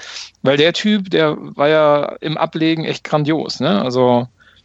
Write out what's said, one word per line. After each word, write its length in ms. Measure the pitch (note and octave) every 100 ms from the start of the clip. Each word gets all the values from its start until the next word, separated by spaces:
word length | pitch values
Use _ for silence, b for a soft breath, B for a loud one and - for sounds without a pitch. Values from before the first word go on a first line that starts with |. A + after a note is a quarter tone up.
| B B B _
weil 140 | C3 C#3+
der 160 | E3
Typ, 360 | E3+ G#3+ G#3+ F#3+
der 260 | E3 D3+ -
war 300 | C#3+ D3+ D3
ja 480 | D#3 D3+ D3 C#3+ -
im 160 | D#3 D#3
Ablegen 480 | D#3+ E3 D#3+ D#3+
echt 200 | D3+ C#3
grandios, 560 | - D#3 D3 D#3+ - -
ne? 200 | C3+ G3
Also 460 | C3 B2+ B2 B2 B2 _ b b